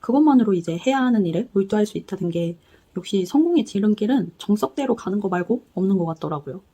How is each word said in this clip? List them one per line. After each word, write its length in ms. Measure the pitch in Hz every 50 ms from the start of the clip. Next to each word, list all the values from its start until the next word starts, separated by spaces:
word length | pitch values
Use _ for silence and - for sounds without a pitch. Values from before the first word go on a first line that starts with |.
그것만으로 540 | - - 233 277 311 302 277 254 226 208 196
이제 220 | 175 170 - 165
해야 220 | 175 - 254 269 269
하는 280 | 254 254 240 220 196
일에 220 | 170 160 165 233 - _
몰두할 340 | 196 196 196 - 214 208
수 120 | 208 - -
있다는 320 | - - - 190 - 175
게 260 | 165 170 170 170 170 170 _ _ _ _ _ _ _
역시 280 | 185 175 - - 202 185
성공의 400 | 175 - 285 320 339 349 320 220
지름길은 680 | - - 202 196 214 214 208 214 214 262 277 180 170 - _
정석대로 580 | - - 202 214 - - - - 277 254 233
가는 240 | - - - 185 208
거 80 | 196 196
말고 360 | 180 180 180 - 220 254 - _ _
없는 220 | - 185 190 196 190
것 80 | 170
같더라고요. 560 | 165 160 160 - 151 147 151 147 - 135 190 _ _